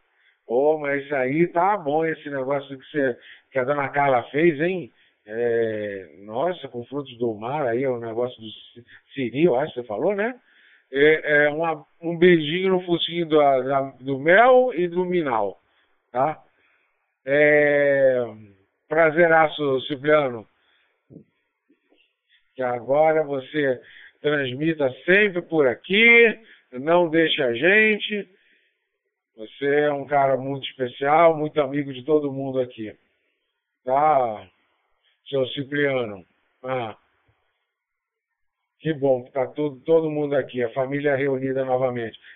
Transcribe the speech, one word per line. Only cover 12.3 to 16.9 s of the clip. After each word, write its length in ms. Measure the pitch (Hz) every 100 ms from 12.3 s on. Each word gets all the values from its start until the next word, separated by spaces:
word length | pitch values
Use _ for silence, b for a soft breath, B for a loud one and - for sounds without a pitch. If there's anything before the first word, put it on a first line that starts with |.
| 170 147 175 190
no 160 | 185 180
focinho 400 | 170 - 170 165
do, 120 | 151
da, 420 | 143 135 127 139 135 -
do 160 | 131 135
mel 560 | 147 185 247 254 254
e 140 | 156 175
do 180 | 170
minal, 560 | 180 175 147 113 101 92 _ _ _ _ _
tá? 280 | 120 143 151 _ _ _ _ _